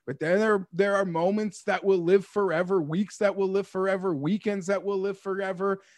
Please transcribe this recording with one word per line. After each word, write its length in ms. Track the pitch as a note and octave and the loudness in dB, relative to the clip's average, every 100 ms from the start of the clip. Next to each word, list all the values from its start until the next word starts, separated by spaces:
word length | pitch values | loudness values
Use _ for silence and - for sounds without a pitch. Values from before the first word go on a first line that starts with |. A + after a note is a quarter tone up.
But 160 | - C#3 | -10 -6
then 180 | D#3 F#3+ | 0 2
there, 300 | A3 G#3 F#3 | 2 0 -2
there 200 | E3+ G3+ | 0 2
are 120 | G3+ G3 | 2 0
moments 560 | E3 F3 G#3 G#3+ - | 0 0 0 -2 -4
that 200 | - F#3 | -4 0
will 160 | G3 F#3+ | 2 2
live 280 | E3+ G3 F3+ | 4 4 4
forever, 560 | G#3 G3 D#3+ F3+ F#3+ | -2 0 0 2 0
weeks 340 | D3 E3 G3+ - | 0 0 -2 0
that 160 | G3+ | 0
will 140 | G3 G3 | 2 0
live 180 | F#3+ G3 | -2 -4
forever, 480 | F#3+ F#3+ F#3+ F#3+ | -2 -2 0 -2
weekends 520 | D#3 C#3+ G#3 G#3+ G3+ F3 | -2 0 -2 -2 -4 -2
that 160 | G3 | -4
will 160 | F#3 G3 | -2 -4
live 200 | G3 G3 | -4 -6
forever, 640 | G3 F#3+ F#3+ F3+ G3 G3 _ | -6 -6 -6 -4 -2 -4 _